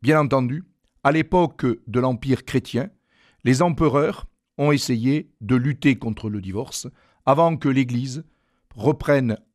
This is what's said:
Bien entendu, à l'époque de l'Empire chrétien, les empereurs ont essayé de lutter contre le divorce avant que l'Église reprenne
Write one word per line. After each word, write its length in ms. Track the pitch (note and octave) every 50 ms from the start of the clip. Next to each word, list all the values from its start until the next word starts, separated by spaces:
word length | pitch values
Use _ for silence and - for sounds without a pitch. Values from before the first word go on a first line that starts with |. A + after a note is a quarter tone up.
Bien 180 | - A#2+ D#3 D#3
entendu, 440 | D3+ C3+ C#3 C3+ B2+ A#2+ B2+ D#3+ F3+ _ _ _ _ _ _ _ _
à 80 | C#3
l'époque 540 | D3 D#3+ D#3 D#3 - F3+ F3 D#3 - _ - C3 A2+ - _ -
de 120 | G#2 B2
l'Empire 460 | B2 C3 B2+ A2+ - C#3 C3 A#2+ -
chrétien, 440 | - - C3+ - - - A#2 C3 - _ _ _ _ _ _ _ _ _ _ _
les 180 | A#2+ C3 B2+
empereurs 680 | F3 F3 D#3+ - D#3+ D3+ A#2 C#3+ D3 F3 G3+ - - - _ _ _ _ _ -
ont 140 | C#3+ D3
essayé 600 | D3+ C#3 - - B2+ A#2 A2 B2+ C#3 D3+ D3+ _ _ _
de 140 | A2+ G2+ B2+
lutter 400 | B2+ B2 C#3+ D3 - - C#3+ C3
contre 340 | - - A#2 A2 - - A2
le 120 | G#2 G#2
divorce 460 | F#2+ F#2+ F#2 G2+ C3 - - - - B2+ - _ _ _ _ _ _
avant 320 | - C3+ C#3+ E3 E3+ E3 -
que 120 | - C#3+
l'Église 540 | C3+ C3 C3+ A#2+ A#2+ A#2+ B2+ C3+ B2 C#3+ E3 _ _ _ _ _ _ _ _ _ -
reprenne 640 | - G2+ C#3 D3+ D3+ - - D3 C#3 C3 A#2 G#2+ - _ _ _